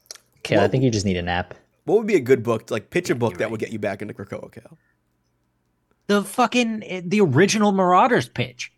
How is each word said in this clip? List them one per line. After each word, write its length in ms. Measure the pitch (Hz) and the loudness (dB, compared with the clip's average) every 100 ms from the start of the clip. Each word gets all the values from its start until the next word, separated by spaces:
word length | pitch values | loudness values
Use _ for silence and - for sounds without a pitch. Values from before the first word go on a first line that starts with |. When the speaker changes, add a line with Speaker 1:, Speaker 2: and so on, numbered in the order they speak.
| - - _ _ | -20 -20 _ _
Speaker 1:
Kale, 160 | - 107 | -2 2
I 40 | |
Speaker 2:
What 80 | 101 | 2
Speaker 1:
think 120 | 135 | 2
you 80 | 131 | 0
just 140 | 110 101 | 0 -2
need 120 | 90 | -2
a 40 | |
nap. 320 | 87 87 90 - _ _ - | -2 -4 -6 -14 _ _ -2
Speaker 2:
What 120 | 208 | 0
would 100 | 220 | 2
be 80 | 196 | 0
a 40 | |
good 220 | 123 127 | 4 2
book? 280 | 113 113 - | 2 -4 -4
Like, 180 | 117 - | -8 -6
pitch 200 | 175 180 | -6 -4
a 60 | 139 | -2
book 160 | 117 | -2
Speaker 3:
You're 60 | 90 | -2
Speaker 2:
that 120 | 110 | -6
would 100 | 110 | -6
Speaker 3:
right. 60 | 117 | -8
Speaker 2:
get 60 | |
you 60 | 110 | -6
back 220 | 104 98 | -6 -6
into 120 | 107 | -10
Krakoa, 380 | - 101 98 - | -14 -12 -14 -14
Kale. 260 | - - 160 _ _ _ _ _ _ _ _ _ _ _ _ - | -20 -20 -20 _ _ _ _ _ _ _ _ _ _ _ _ -2
Speaker 3:
The 160 | 202 | 0
fucking, 600 | 196 - 233 247 233 220 - | 0 -2 0 0 -2 -4 -8
eh, 160 | 185 | -10
the 180 | 175 208 | -2 2
original 500 | 190 127 196 214 208 | 4 6 4 4 2
Marauders 560 | 196 180 180 247 220 127 | 4 4 4 4 2 0
pitch. 420 | - 123 - - | -6 -8 -10 -18